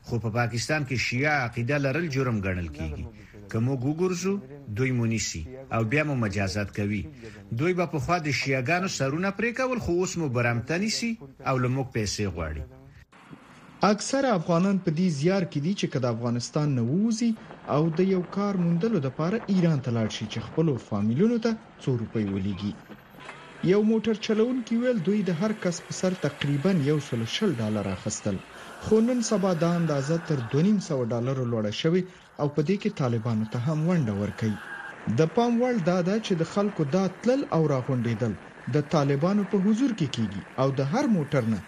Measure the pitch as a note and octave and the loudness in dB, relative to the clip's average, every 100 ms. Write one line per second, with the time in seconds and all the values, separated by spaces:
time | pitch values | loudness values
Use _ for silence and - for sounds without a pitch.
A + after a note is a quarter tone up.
0 | - A#2+ A2 A2 A#2+ A#2+ - D3+ C#3 B2+ | -4 -4 0 0 0 -2 -2 -2 0 -2
1 | - B2 D3 D3 A#2 B2 A#2+ D3 C#3 C#3 | 0 0 2 2 0 -2 0 0 2 0
2 | E3+ C3 B2+ A2 F#2+ F2+ E2+ D2 D#2 D2+ | 0 0 0 0 0 -2 -4 -6 -6 -6
3 | A#2 G#2 G2 G#2+ G#2 A#2+ A#2+ C3+ C3 D#3 | -10 -12 -20 -18 -6 -2 0 0 -2 0
4 | F#3 F3 F#3 G3+ C3 C#3+ C3+ G#2+ C3 B2 | 0 0 -2 -2 -6 -16 -10 -2 0 2
5 | A2+ A2 - F2 D#2+ C3 C3+ A2+ A2 C#3+ | 0 0 -2 -6 -10 -12 -4 -2 2 0
6 | D3+ C3 A2 G2+ F#2+ G#2 G2 - G#2 G#2 | 0 0 0 0 -2 -2 -4 -4 -2 -2
7 | E2 C3+ A2+ G#2 G2+ A#2 E3 F3+ E3+ D#3+ | -6 -12 -16 -16 -10 -2 0 2 0 -2
8 | B2 F3 D3+ C3+ C#3+ C3 B2 F3 F#3+ - | 0 0 0 -2 0 0 2 0 0 -2
9 | C3+ D#3 G3 F#3+ A#3 A3+ C4 B3 - F3 | -2 0 -2 0 -2 0 -2 -2 0 0
10 | F3+ F3 D#3 A#2+ A#2+ A#2+ A#2 E3 A3 - | 0 -2 -2 2 2 0 -2 -2 0 -2
11 | A#3 A3+ C3+ - C3+ C3 B2 C3 C3 A#2+ | -4 -6 -10 -8 -2 0 2 0 -2 -2
12 | G2+ - G2+ E2+ D#2+ D2+ - - C2+ - | -2 -2 -4 -2 -6 -6 -10 -14 -20 -20
13 | - - - - - - - - F#3 G#3 | -20 -20 -20 -20 -20 -20 -20 0 2 2
14 | - C4+ C4+ F#3+ E3 E3+ F#3+ G3 F3+ D#3 | 0 0 2 2 2 2 4 2 0 2
15 | F#3 C#3+ D#3+ G3 F3 D3 D3+ G3+ F3+ C3+ | 0 2 2 2 0 -2 -2 -2 -2 0
16 | B2 A2+ A#2+ A#2+ - D3+ D3 B2+ A#2 E3 | 0 0 -2 -2 -2 0 2 2 2 2
17 | A3+ A3+ A#3 A3 - - - C3 E3 D#3+ | 2 2 0 0 -8 -14 0 2 2 2
18 | F#3+ F#3 E3+ G3 G3+ G3 E3+ E3+ A3+ G#3 | 2 2 0 -2 -2 0 2 2 2 0
19 | C3 - D#3+ A3 - F#3+ E3+ D3 B2 A#2 | -2 -2 -2 -2 0 4 4 2 0 0
20 | G#2+ - G#2 A2+ - - E3 A2+ - G#2 | -2 -2 -6 -6 -4 0 2 0 -2 -2
21 | G#2+ B2 A3 A#3+ A#3 A3 - - - B2 | 0 2 2 2 0 -2 -8 -6 -2 -2
22 | A2 A#2 G#2 G2 F#2+ F#2 G2+ - - - | -2 -2 0 0 -2 -2 -6 -6 -16 -20
23 | - - - - - - D#3 G3+ G#3+ A3 | -20 -20 -18 -18 -18 -2 2 4 4 2
24 | A3 G#3 - G#3+ A#3 C4 A3+ A#3 B3 A#3+ | 2 -2 0 2 2 0 0 0 2 2
25 | D#3+ G#3+ F#3+ D#3+ G#3+ G#3+ F3+ E3+ - - | 2 2 0 0 0 0 -2 -4 -8 -2
26 | F#3 F#3 D3 - C#3+ C#3+ F3+ F#3 C#3 D3+ | -2 0 -4 -2 -2 2 2 2 2 0
27 | - A#2+ A2+ - G#3+ A#2+ G#2+ G#2+ G2 F#2+ | 0 -4 -2 0 0 0 0 0 -2 -4
28 | - - G#2+ F#2 - - - - - A3 | -6 -4 -4 -4 -8 -18 -18 -10 2 4
29 | A#3 B3 A3 G#3 F#3+ E3+ E3+ F3 E3 C#3+ | 4 2 0 2 2 2 2 2 2 0
30 | C3+ E3 - C#3+ A2+ C#3 F#3 G#3 E3+ C3+ | 0 -2 0 -2 0 2 4 2 0 -2
31 | A#2+ A#2 B2 C3+ B2 A#2 G#2 G#2 D#3+ F#3 | 0 0 0 -2 0 0 0 0 2 2
32 | F3+ - - - C#3+ C#3+ D3+ G3+ G#3+ - | 0 -12 -20 -4 -2 0 0 0 -2 0
33 | C3 A#2 A#2 A2 A2 B2 A#2+ D3+ D#3+ F3+ | 0 0 0 -2 -2 -2 -2 0 2 2
34 | A#2+ G2+ G2+ - A2 G2+ - - - - | 2 0 -2 -2 -2 -2 -8 -12 -12 -8
35 | - A2+ D#3+ - A#3+ A#3 B3+ A#3+ E3 F#3 | -2 2 4 4 2 2 2 2 2 2
36 | F3 A3 A3 F3 D#3+ - G3+ G3+ C#3+ F3+ | 2 0 0 0 0 0 0 0 0 2
37 | F#3 - A3+ C4+ - E3 D#3 C3+ B2 B2+ | 0 0 0 2 2 2 4 2 0 0
38 | A#2 A2 A#2+ G2 - - - C#3 D3 E3 | 0 0 -2 -2 -10 -14 -2 -2 2 2
39 | C#3 C#3 E3+ G#3 F#3+ G3+ G3 A3 C4+ A3 | 4 2 2 2 2 2 4 4 2 0
40 | C#3 - G#2+ F#2+ - - C3+ C3+ C#3 G#3 | -2 0 -2 -4 -8 0 0 2 0 2
41 | D4 F#3+ C#3+ C#3+ A2+ G#2 | 2 2 2 0 2 -2